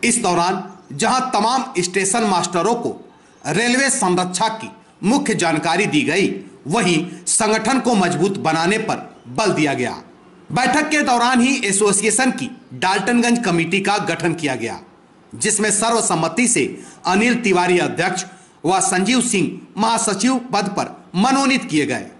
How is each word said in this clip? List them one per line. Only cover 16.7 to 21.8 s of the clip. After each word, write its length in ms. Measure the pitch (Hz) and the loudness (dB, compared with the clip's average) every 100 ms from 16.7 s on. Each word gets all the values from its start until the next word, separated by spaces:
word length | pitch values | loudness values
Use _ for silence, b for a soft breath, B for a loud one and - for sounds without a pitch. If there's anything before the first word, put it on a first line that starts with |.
| - B B - | -4 B B -2
अनिल 360 | 190 233 240 | 2 2 2
तिवारी 360 | 202 180 180 180 | 2 2 4 2
अध्यक्ष 460 | 147 120 180 - - B B B 156 | 0 -2 -2 -2 -8 B B B -2
व 140 | 190 | 0
संजीव 400 | 180 185 196 254 | 0 0 2 2
सिंह 360 | - 202 170 - - - | 2 0 -2 -4 -14 -2
महासचिव 600 | 220 226 220 196 233 262 247 | 0 0 0 0 0 0 -2
पद 160 | 202 202 | -2 -2
पर 260 | 190 123 - - 170 | -4 -6 -8 -8 0
मनोनीत 540 | 233 269 277 262 - | 2 4 2 0 0
किए 160 | 151 | -2